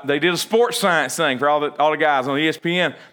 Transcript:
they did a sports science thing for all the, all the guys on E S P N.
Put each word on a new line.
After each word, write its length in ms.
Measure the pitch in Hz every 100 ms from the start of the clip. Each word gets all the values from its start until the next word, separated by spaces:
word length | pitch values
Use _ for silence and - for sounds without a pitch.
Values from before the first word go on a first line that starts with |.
they 160 | 135 143
did 120 | 170
a 20 | 170
sports 420 | - 226 240 -
science 380 | 196 160 131 -
thing 220 | 156 127
for 100 | 143
all 100 | 147
the, 180 | 147 -
all 100 | 151
the 60 | 151
guys 320 | 151 139 127
on 100 | 139
E 80 | 156
S 100 | 151
P 200 | 170 180
N. 160 | 165 - -